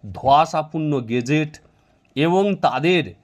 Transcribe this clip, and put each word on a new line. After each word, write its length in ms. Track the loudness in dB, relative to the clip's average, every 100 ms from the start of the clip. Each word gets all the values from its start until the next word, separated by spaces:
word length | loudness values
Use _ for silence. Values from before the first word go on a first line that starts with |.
| -14
ধোঁয়াশাপূর্ণ 880 | -4 4 4 4 -2 -4 -4 -2 -2
গেজেট 600 | -2 -4 0 -2 -2 -10 _ _ _ _ _
এবং 400 | -2 0 2 0 0
তাদের 580 | -2 0 0 0 -2 -12